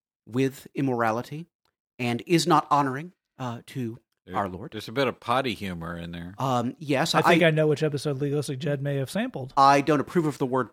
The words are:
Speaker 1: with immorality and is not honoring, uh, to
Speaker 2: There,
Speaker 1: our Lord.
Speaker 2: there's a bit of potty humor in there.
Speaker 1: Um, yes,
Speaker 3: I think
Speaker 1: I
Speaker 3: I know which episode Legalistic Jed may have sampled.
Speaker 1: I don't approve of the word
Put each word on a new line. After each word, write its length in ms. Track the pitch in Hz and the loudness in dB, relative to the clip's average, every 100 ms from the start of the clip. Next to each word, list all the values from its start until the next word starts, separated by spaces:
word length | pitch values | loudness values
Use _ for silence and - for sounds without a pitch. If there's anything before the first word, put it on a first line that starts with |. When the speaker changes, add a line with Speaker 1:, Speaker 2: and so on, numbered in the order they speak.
| _ _ - | _ _ -8
Speaker 1:
with 400 | 117 135 131 - - | -2 -2 -2 -12 -4
immorality 720 | 135 120 117 113 123 147 170 _ _ _ _ _ | -2 2 2 0 -6 -14 -16 _ _ _ _ _
and 240 | 120 120 | -2 -2
is 220 | - 165 156 | 0 0 4
not 220 | 151 - | 4 4
honoring, 400 | 143 143 131 175 _ _ _ | 2 2 -2 -10 _ _ _
uh, 260 | 127 117 - | -8 -8 -10
to 320 | 131 120 113 _ _ | -8 -8 -8 _ _
Speaker 2:
There, 120 | - 95 | -8 -4
Speaker 1:
our 120 | 101 | -4
Lord. 220 | 90 113 | -6 -12
Speaker 2:
there's 160 | 110 107 | -12 -8
a 60 | |
bit 160 | 117 131 | -2 -2
of 100 | 101 | -2
potty 360 | - 123 131 | -2 0 0
humor 420 | 98 98 87 82 85 | -6 -6 -8 -8 -10
in 160 | 85 | -10
there. 240 | 85 87 98 | -10 -12 -6
Speaker 1:
Um, 380 | 135 123 120 - | -2 0 -2 -6
yes, 380 | 143 135 165 160 | -4 0 2 2
Speaker 3:
I 60 | |
think 200 | 156 170 | 4 6
Speaker 1:
I 60 | 165 | 6
Speaker 3:
I 20 | |
know 160 | 156 151 | 4 2
which 160 | 147 | 2
episode 380 | 156 143 151 135 | 0 -2 -4 -4
Legalistic 400 | 143 143 143 131 | -2 -2 -4 -6
Jed 200 | 156 143 | -4 -4
may 140 | 143 139 | -2 -4
have 120 | 131 | -2
sampled. 420 | 190 254 147 131 - | -4 -4 -6 -4 6
Speaker 1:
I 240 | 139 143 | 8 8
don't 180 | 143 151 | 4 2
approve 280 | 123 180 156 | 2 0 0
of 120 | 127 | -2
the 80 | 135 | -2
word 220 | 127 127 | 0 -2